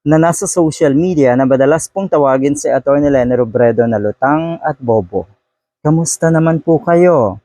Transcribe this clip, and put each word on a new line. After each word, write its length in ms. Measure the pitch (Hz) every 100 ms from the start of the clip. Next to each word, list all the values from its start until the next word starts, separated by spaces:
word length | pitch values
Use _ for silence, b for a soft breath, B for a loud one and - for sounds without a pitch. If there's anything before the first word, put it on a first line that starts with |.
na 160 | 147 156
nasa 320 | 165 170 190
social 400 | 180 160 - 151
media 480 | 139 180 170 131 123
na 80 | 131
madalas 400 | 131 135 156 -
pong 240 | 196 196
tawagin 480 | 160 139 135 139 147
si 80 | -
Attorney 480 | 131 139 143 147
Leni 240 | 139 123 123
Robredo 480 | 117 117 120 113 117
na 160 | 110
lutang 560 | 104 - 131 151 165 165 151
at 80 | 143
bobo. 480 | 123 110 90 98 87 _ _ _ _ _ 151
Kamusta 480 | 160 165 - 165
naman 320 | 160 165 165 -
po 160 | 160
kayo? 560 | 170 170 180 156 107 95